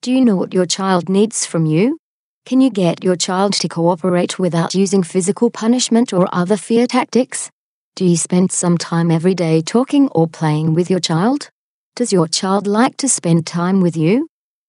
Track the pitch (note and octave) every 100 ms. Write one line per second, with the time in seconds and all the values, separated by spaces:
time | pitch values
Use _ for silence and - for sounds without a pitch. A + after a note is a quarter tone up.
0 | - C4 B3+ F#3 - F#3 F3 - F#3+ F#3
1 | E3 F#3+ A3 - - E3+ D#3+ D#3 A3+ D#4+
2 | _ _ _ _ - B3+ C4 G3+ F3 -
3 | F#3+ F3+ - F#3 G3+ F#3+ E3+ - E3+ F3
4 | F#3 F3+ F3 - F#3 E3 E3 F#3 G3 G3
5 | F3 F#3 F3+ G3 A#3 - A3 B3 - A3+
6 | B3+ F#3 F#3 - F3+ G#3 - A3+ B3 B3
7 | - A3+ B3+ - - - _ _ _ -
8 | F#3 E3+ - F3+ F#3 - F3+ E3+ - E3+
9 | E3+ E3 F3 F#3 E3 D#3+ D#3+ A3+ C4+ C#4+
10 | C4+ - D#3+ - D#3+ D3+ D#3+ D#3+ F3+ F#3
11 | E3 E3 G#3 C#4+ - _ _ _ _ -
12 | B3 F#3+ D#3+ - F#3+ G3 G3 G#3 B3 -
13 | C4+ - F3 E3 E3 E3+ F3 F#3+ F3 E3
14 | D#3 A3+ D#4+ _ _ _